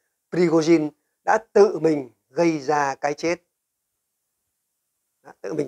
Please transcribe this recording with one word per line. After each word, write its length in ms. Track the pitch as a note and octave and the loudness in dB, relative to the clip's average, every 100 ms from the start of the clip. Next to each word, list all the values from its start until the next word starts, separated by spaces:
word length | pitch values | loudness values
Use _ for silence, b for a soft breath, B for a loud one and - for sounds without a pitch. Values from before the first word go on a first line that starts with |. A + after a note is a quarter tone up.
| _ _ _ | _ _ _
Prigozhin 580 | E3+ F3 D#3+ D#3 E3 D3+ - _ _ - | -2 2 2 2 2 0 -10 _ _ -2
đã 120 | A3 - | -2 0
tự 260 | G3+ G3+ E3+ | 4 4 2
mình 300 | D#3+ D3 B2 _ _ | -2 -2 -6 _ _
gây 300 | C3+ E3+ D#3 | -2 0 -2
ra 360 | C3 D3 C#3 C3+ | -2 -2 -2 -4
cái 180 | D3 | -6
chết. 300 | D3 E3+ F3 _ _ _ _ _ _ _ _ _ _ _ _ _ _ _ _ _ _ | -4 -4 -6 _ _ _ _ _ _ _ _ _ _ _ _ _ _ _ _ _ _
Đã 100 | F3+ - | -20 -16
tự 120 | G3 | -10
mình 140 | D3+ | -8